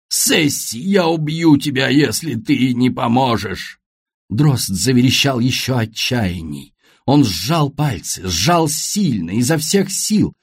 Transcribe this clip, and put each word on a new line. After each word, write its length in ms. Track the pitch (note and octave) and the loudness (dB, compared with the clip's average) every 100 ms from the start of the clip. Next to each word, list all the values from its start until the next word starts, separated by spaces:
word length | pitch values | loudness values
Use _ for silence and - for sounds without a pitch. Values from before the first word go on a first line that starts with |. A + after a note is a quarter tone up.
| - | -8
«Сесси, 680 | - - A3+ D3+ - - D#3 | -2 0 2 2 -2 -8 -6
я 280 | F3+ G3 E3 | 0 2 2
убью 500 | E3 D3+ D#3+ E3 D3 | 0 -2 0 4 4
тебя, 300 | D3 C3 C3 | 2 -2 2
если 480 | C3+ C3+ A2 D#3+ A2+ | 2 2 0 -4 -4
ты 380 | A2 B2+ C3 | 0 0 2
не 160 | A#2+ B2+ | 2 0
поможешь!» 920 | B2 B2 A#2+ C3+ A2 G2+ F#2 - - _ _ _ _ - | 0 0 2 2 0 -4 -8 -12 -18 _ _ _ _ -6
Дрозд 380 | G#2+ D3+ B2 - | 0 2 2 -2
заверещал 720 | F#2+ A#2+ B2+ B2+ - C#3 B2+ | -2 2 4 4 2 0 0
ещё 380 | B2 - - B2 | 0 -2 -2 -2
отчаянней. 960 | A2 - - B2 G2 F2+ D#2+ C#2+ C2+ _ _ _ - | -2 -4 -4 -2 -2 -4 -8 -12 -14 _ _ _ 2
Он 180 | D3 | 4
сжал 480 | A#2+ E2+ G2+ E3 C#3+ | 4 0 -2 0 0
пальцы, 560 | - D3 F#2 - - F#2 | -2 -4 -4 -8 -8 -6
сжал 420 | E2 A2+ F3 D#3+ | -2 2 2 2
сильно, 640 | D#3 - G#3 F#3+ G#2+ E2 | -2 -4 -2 0 0 -2
изо 260 | G#2 B2 D#3+ | -2 0 0
всех 340 | D#3 G3 F#3+ | 0 0 0
сил, 440 | - - G#3 - - | -4 0 0 0 -2